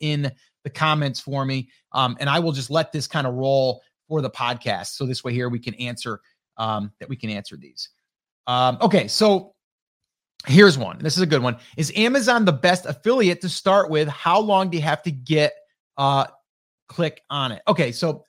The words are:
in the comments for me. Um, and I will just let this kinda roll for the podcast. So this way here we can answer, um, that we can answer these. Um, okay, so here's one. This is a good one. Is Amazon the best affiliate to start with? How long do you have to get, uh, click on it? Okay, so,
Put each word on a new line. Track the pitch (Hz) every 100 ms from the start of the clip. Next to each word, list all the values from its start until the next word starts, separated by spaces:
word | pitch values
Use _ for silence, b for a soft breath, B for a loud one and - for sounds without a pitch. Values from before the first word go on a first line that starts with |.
in | 156 147 139 b b _
the | 139
comments | - 156 156 139 123
for | - 135 135
me. | 131 120 b _
Um, | - 127 117
and | 139
I | 151
will | 165
just | 135 113
let | 156 156
this | 156 -
kinda | 156 131
roll | 123 135 135 131 123 b _ _
for | 156
the | 131
podcast. | - 123 120 120 95 95 -
So | 131
this | 127
way | 127
here | 120 123
we | 120
can | 120
answer, | 104 123 117 120 104 _ _ _ -
um, | 110 107 101 -
that | -
we | 131
can | 110
answer | 104 - 71
these. | 71 62 - _ _ _ _ _ -
Um, | 123 127 127
okay, | 214 190 107
so | - 214 190 - _ _ _ _ _ _ _ _ - -
here's | 151 202 139
one. | 98 85
This | 151 170
is |
a | 175
good | 143
one. | 123 113 B -
Is | 151 202
Amazon | 226 269 233 240 196
the |
best | 139 180 180 185
affiliate | 143 220 254 190 175
to | 185
start | - 196 196 156
with? | 156 151
How | 143 165 190
long | 214 190 190
do | 165
you |
have | 156 151
to | 175
get, | 135 127 156 147 - _ _ _ -
uh, | 139 139 139 - _ _ _ _ _
click | - 160 - _
on | 139 131
it? | 107 -
Okay, | 196 131
so, | 120 170 147